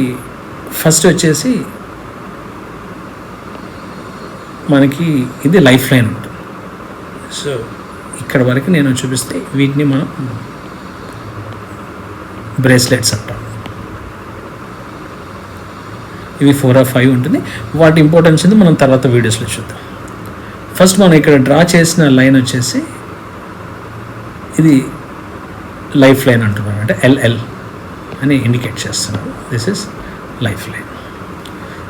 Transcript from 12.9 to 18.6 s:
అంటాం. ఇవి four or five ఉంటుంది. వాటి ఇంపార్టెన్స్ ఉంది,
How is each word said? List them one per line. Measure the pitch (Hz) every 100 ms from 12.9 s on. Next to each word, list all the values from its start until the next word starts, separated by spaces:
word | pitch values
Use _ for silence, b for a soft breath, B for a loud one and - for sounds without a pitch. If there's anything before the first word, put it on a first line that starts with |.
| 123 117 -
అంటాం. | - - - - - - - - - - - - - - - - - - - - - - - - - - - - - - - -
ఇవి | 143 -
four | 131 131
or | 127
five | 131 131 127
ఉంటుంది. | 139 294 B B - 147
వాటి | 160 160
ఇంపార్టెన్స్ | 151 165 165 160 180
ఉంది, | 220